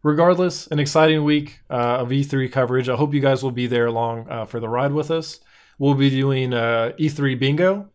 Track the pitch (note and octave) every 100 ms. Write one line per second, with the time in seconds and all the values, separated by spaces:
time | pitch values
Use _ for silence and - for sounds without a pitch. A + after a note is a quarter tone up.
0 | D3 D3+ E3+ F3+ F3+ F3+ - D3+ C#3+ D#3+
1 | D#3+ D#3 D3 D3 D3 - _ B2+ A#2+ B2
2 | B2 C3+ C#3+ C3+ B2+ C3+ B2 B2+ B2+ B2
3 | D3 C#3+ C#3 C3 C3 A#2+ B2 A#2+ A#2 A#2
4 | A#2 A2+ A#2 A#2 A2 A#2 A2+ A#2+ C#3 D3
5 | D3 E3 D#3+ - _ _ _ _ C#3 C#3
6 | C#3 C3 C3+ C3 B2+ B2 A#2 A#2 A#2 -
7 | D#3 D3 C#3 B2 C3+ D3+ F#3 G3+ G3+